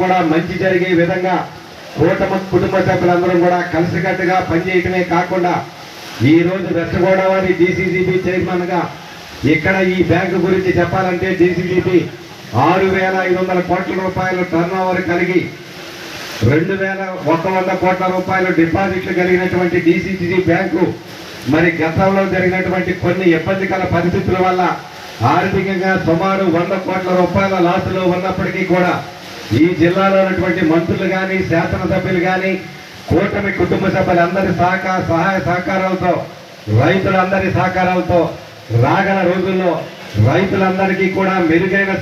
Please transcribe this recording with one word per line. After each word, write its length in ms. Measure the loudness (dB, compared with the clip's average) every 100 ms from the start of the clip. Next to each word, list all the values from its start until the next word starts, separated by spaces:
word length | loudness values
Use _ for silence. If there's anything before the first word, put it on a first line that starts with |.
కూడా 160 | 2 2 2
మంచి 240 | 2 0 0
జరిగే 320 | 0 2 2 2
విధంగా 360 | 2 0 0 -2 -4 -12 -18 -18 -8 0
కూటమి 420 | 2 2 0 -2 0
కుటుంబ 260 | 0 2 0 2
సభ్యులందరం 500 | 2 4 2 2 2
కూడా 140 | 4 2 0
కలిసికట్టుగా 640 | 0 0 0 -2 0 0 0 0
పనిచేయటమే 520 | 0 0 0 0 0 0
కాకుండా 400 | 0 0 0 0 -2 -6 -12 -18 -16 -14 0 4
ఈ 20 | 6 4
రోజు 200 | 0 -2 -2
వెస్ట్ 200 | 0 2
గోదావరి 480 | 2 4 2 2 2 2
డీసీసీబీ 580 | 2 2 0 0 0 0 0
చైర్మన్గా 540 | -2 -2 -2 -2 -2 -4 -8 -16 -18 -18 -4 0
ఇక్కడ 200 | 2 2 2 2
ఈ 40 | 2 2
బ్యాంకు 280 | 2 0 0 2
గురించి 260 | 2 2 2
చెప్పాలంటే 500 | 2 0 0 0 0 2
డీసీసీబీ 580 | 2 2 0 0 2 2 2 -8 -16 -18 -6 0 2
ఆరు 200 | 4 2
వేల 200 | 2 0 0 0
ఐదు 120 | 0
వందల 220 | 0 0 0
కోట్ల 260 | -2 -2 -4
రూపాయలు 380 | -2 -2 -2 -2 -2
టర్నోవర్ 500 | 0 0 0 -2 -2 -2
కలిగి 320 | -2 0 0 -2 -8 -16 -16 -16 -16 -14 -14 -12 -2 2
రెండు 240 | 2 0
వేల 280 | -2 -4 -4 -6 -8 -6
ఒక 120 | -4 -2
వంద 180 | -2 -2 0
కోట్ల 220 | 0 0 -2
రూపాయలు 380 | -2 -2 -2 0
డిపాజిట్లు 580 | 0 0 0 -2 -2 -4 -2
కలిగినటువంటి 600 | 0 0 0 -2 0 0
డీసీసీబీ 580 | 2 2 0 -4 -2 0 0
బ్యాంకు 380 | 0 0 0 0 -2 -12 -16 -16 -10 -2
మరి 200 | 2 2 0
గతంలో 420 | -2 0 2 2 0
జరిగినటువంటి 600 | 0 0 0 -2 -2 -2 -2
కొన్ని 240 | -2 0 2 2
ఇబ్బందికర 460 | 0 -2 -2 -2 0
పరిస్థితుల 440 | 0 0 0 0 0 2
వల్ల 160 | 2 0 -2 -10 -16 -14 -2 0
ఆర్థికంగా 600 | 2 0 0 -2 0 0 0
సుమారు 400 | 2 0 2 0 2
వంద 200 | 0 0 -2 -2
కోట్ల 240 | -4 0 2
రూపాయల 360 | 2 2 2 2 2
లాసులో 360 | 2 0 0 0
ఉన్నప్పటికీ 500 | 0 -2 -4 -4 -2 0
కూడా 200 | 2 2 -2 -6 -14 -16 -14 -2 2
ఈ 40 | 2 4
జిల్లాలో 360 | 2 4 4 4
ఉన్నటువంటి 420 | 2 0 0 2 2
మంత్రులు 360 | 2 2 -2 0
కానీ, 220 | -2 -2 -2 0
శాసనసభ్యులు 720 | 0 0 -2 -2 -2 0 0 0
కానీ, 240 | 0 -2 -4 -6 -16 -18 -10 0
కూటమి 420 | 0 0 -2 -2 0
కుటుంబ 240 | 0 0 0 0
సభ్యులందరి 560 | 2 2 2 2 0 2
సహకా-, 420 | 2 0 -2 -2 0
సహాయ 300 | 0 0 0 0
సహకారాలతో, 640 | -2 -2 -2 -2 0 0 -2 -4 -14 -20 -14 -2 2
రైతులందరి 680 | 4 2 2 2 2 0 0 0
సహకారాలతో 640 | 0 0 0 0 2 2 2 -4 -16 -16 -2 2
రాగల 340 | 2 2 2 2 2
రోజుల్లో 420 | 2 0 0 0 0 -4 -12 -6 2 4
రైతులందరికీ 800 | 4 2 2 2 2 0 2 0 2
కూడా 180 | 0 2 4
మెరుగైన 440 | 2 2 2 0 0